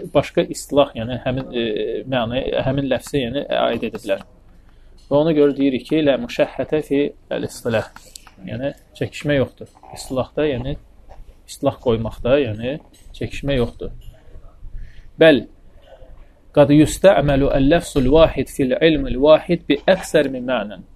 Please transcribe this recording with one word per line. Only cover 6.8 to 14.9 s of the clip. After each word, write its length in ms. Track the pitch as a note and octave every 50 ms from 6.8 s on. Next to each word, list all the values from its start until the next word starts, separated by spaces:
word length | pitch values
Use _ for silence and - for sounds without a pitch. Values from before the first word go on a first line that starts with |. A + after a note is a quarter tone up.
في 320 | D3 - C#3 C#3 C#3+ - - - - - C3+
الاصطلاح. 540 | A#2+ A#2 - - - - B2 A2+ A2 - - - - - - - - - - - - F#2+
Yəni, 280 | - - A#2 C3 C#3+ - - _ _ _ -
çəkişmə 380 | C#3+ - - - - D3 D3 C#3
yoxdur. 300 | B2 - - - G#2+ - _ _ - - -
İstilahda, 520 | - - - C3+ B2+ A#2+ - - - D3
yəni, 300 | D3+ C3+ A#2 B2 C3+ C#3+ - - - - - - - - - - - - - _
istilah 300 | - - - - C3+ - -
qoymaqda, 560 | - B2+ A2+ A2+ A2+ G#2+ - - - A#2 C3 D3 C#3
yəni, 360 | A2+ G#2 G#2+ A#2 B2 C#3+ D#3 - - - - - - -
çəkişmə 400 | - A#2+ A2 - - - C#3 C#3
yoxdur. 360 | B2+ A#2 A#2 - - F2 - - - - - - - - - - - - - - - - - - - - -